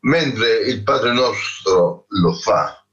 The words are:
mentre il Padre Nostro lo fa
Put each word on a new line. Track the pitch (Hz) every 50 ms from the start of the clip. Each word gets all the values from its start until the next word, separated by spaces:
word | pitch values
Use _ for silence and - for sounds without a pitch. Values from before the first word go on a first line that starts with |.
| -
mentre | 123 147 165 156 139 117 104 - 233 226 - 135
il | 127 123 104 -
Padre | - 139 135 - - 120
Nostro | 123 127 120 107 - - - - - - 95 92 90 87 85 87 - _ _
lo | 104 95 90 82 82
fa | - - 95 82 - - - - - _ _